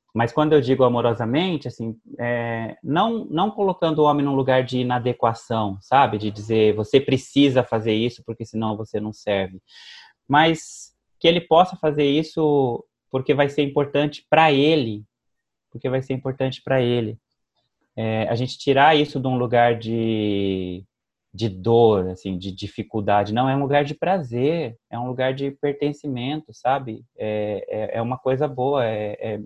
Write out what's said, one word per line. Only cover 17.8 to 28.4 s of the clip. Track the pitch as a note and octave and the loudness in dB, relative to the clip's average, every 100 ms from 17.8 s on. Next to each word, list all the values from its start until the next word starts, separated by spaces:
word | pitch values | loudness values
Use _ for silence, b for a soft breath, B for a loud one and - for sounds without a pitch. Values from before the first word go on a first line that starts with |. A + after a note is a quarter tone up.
| _ - | _ -6
É, | A2+ A2 G#2 | -4 -2 -2
a | A#2 | -2
gente | B2+ - | -4 -4
tirar | - C3+ D3 D#3 | 0 4 6 4
isso | D3 C#3+ | 2 -2
de | C3 | -2
um | B2+ | -2
lugar | B2 A#2+ A#2+ A2+ | 0 4 4 2
de, | A2 A#2 A2+ A2 G#2 G2+ G2 F#2+ F2+ F2+ F#2+ _ _ _ _ | -2 -2 -2 -2 -2 -2 -2 -2 -6 -10 -14 _ _ _ _
de | F#2 A2 | -6 -6
dor, | F#2 F#2 A#2 A#2 G#2 F#2 | -4 2 6 6 4 0
assim, | F#2 G2 F#2 | -6 -8 -6
de | F#2+ | -8
dificuldade. | F#2 G2 - - A2 G2+ G#2 G2+ | -10 -10 -10 -8 -4 0 2 2
Não, | A2 C3 | 0 0
é | C3+ | 0
um | |
lugar | C#3 C#3+ | 0 0
de | C#3+ D#3 | 0 -2
prazer, | E3 F#3+ C3+ A#2+ C3+ E3+ C3+ A2 _ | -2 -2 -2 -2 -2 -2 -6 -10 _
é | A2+ | -10
um | B2+ | -8
lugar | B2 C3 | -4 -4
de | C3 C#3 | -2 -6
pertencimento, | C#3 D3 C#3+ D3 C#3+ D3 B2+ B2+ D3+ D3+ | -4 -4 -2 -4 -4 -8 -6 -6 -6 -10
sabe? | A2 - C3+ C3 A2 A#2 - | -6 -2 -2 -4 -12 -14 -8
É, | A2 G#2+ G#2 G2+ - G#2+ A2 - | -4 -4 -4 -6 -6 -6 -6 -4
é, | |
é | |
uma | A2+ B2+ | -4 -4
coisa | C3 C3 | -2 -2